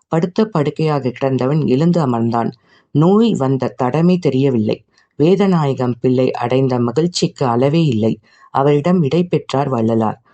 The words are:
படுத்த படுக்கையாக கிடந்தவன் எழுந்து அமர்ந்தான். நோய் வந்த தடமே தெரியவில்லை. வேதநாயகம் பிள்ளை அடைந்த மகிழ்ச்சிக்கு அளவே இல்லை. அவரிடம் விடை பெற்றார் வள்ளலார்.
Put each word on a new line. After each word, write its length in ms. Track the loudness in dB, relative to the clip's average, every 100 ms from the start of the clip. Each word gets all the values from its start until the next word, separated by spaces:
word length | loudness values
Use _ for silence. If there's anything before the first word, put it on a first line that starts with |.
| _
படுத்த 320 | -2 -2 -2
படுக்கையாக 680 | -2 0 -2 -2 -2 -2 -4
கிடந்தவன் 560 | -4 -2 0 0 0 0
எழுந்து 340 | 2 2 2
அமர்ந்தான். 500 | 0 0 -2 -2 -4 -8 _ _ _
நோய் 360 | 0 4 4 2
வந்த 420 | 0 0 -2 -4 -4
தடமே 340 | -2 0 2 2
தெரியவில்லை. 640 | 0 0 0 0 -2 -4 _ _ _ -2
வேதநாயகம் 760 | 2 2 2 2 0 -2 -4 -2
பிள்ளை 300 | 0 0 0
அடைந்த 480 | -2 -2 0 0 0
மகிழ்ச்சிக்கு 680 | 0 0 -2 -2 -4 -2 -2
அளவே 360 | 0 2 2 0
இல்லை. 340 | 0 -2 -4 _ _ -8
அவரிடம் 480 | -2 2 2 2 0
விடை 260 | 0 0
பெற்றார் 440 | 0 -4 -4 -4 -2
வள்ளலார். 520 | -2 0 0 -2 -6 _